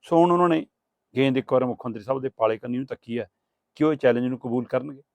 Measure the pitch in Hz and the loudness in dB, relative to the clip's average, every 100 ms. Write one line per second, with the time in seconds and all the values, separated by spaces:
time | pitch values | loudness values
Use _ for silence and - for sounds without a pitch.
0 | - 170 170 175 175 160 - _ _ _ | 2 4 4 4 2 0 -4 _ _ _
1 | _ 120 135 131 - 131 127 113 123 113 | _ 0 0 0 0 0 0 -4 -8 -10
2 | 104 135 131 - 110 110 123 123 135 120 | -12 -10 -10 0 0 0 -4 -8 -8 -12
3 | - 117 104 _ _ _ _ - 151 147 | -10 -10 -10 _ _ _ _ 0 0 4
4 | 127 120 127 123 123 123 117 131 139 135 | 2 2 -2 -6 -4 -4 -2 -6 -6 -16
5 | _ | _